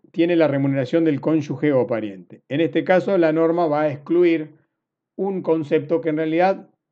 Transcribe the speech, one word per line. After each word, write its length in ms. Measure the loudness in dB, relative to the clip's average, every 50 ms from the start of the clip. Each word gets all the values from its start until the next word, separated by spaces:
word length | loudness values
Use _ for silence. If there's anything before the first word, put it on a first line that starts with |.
| _ _
tiene 240 | -2 0 0 2 4
la 140 | 4 2 2
remuneración 560 | 2 0 0 0 0 -2 -2 0 0 0 2
del 160 | 2 0 0
cónyuge 500 | 0 0 0 0 -2 -4 -4 -2 0 0
o 160 | 2 2 0 0
pariente. 540 | -2 -4 -4 -6 -10 -14 -18 -20 -20 -20 _ -6
En 100 | -2 -2
este 240 | -2 0 0 -2 0
caso, 340 | 2 2 2 2 2 2 2
la 140 | 2 2
norma 340 | 2 2 0 0 0 0 0
va 180 | 0 0 0 -2
a 80 | -2 -4
excluir 560 | -6 -6 -2 0 2 4 2 2 0 -2 -8 -14 _ _ _ _ _ _ _ _ _ _ _ _
un 260 | -6 -6 -4 -4 -4
concepto 600 | -2 -2 -2 -2 0 0 0 -2 0 0 -2 -2
que 80 | -2 -2
en 80 | -2 -2
realidad, 500 | -2 -2 0 2 2 2 0 -2 -6 -14 _ _ _ _